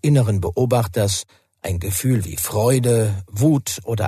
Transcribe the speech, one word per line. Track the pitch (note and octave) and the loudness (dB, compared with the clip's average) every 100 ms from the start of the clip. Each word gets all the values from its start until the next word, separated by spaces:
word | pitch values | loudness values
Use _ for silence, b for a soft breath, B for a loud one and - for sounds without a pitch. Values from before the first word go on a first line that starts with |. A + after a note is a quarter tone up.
inneren | D3+ C#3+ A2 G2 | 2 4 2 0
Beobachters | F2+ - B2 B2 G2+ A2+ G2 F#2+ - b b _ | -2 -2 0 0 0 -2 -2 -2 -8 b b _
ein | G2 F2 | -6 -4
Gefühl | F#2 - C3 A#2 | -4 -2 0 0
wie | F2 D#2 | -2 -6
Freude, | - G#2 A#2 C3 B2 A#2 G#2+ G2 F#2+ | -4 0 2 2 2 2 2 -2 -6
Wut | G#2 D3 C#3 - - | 0 2 4 0 -8
oder | - G#2+ | -6 -4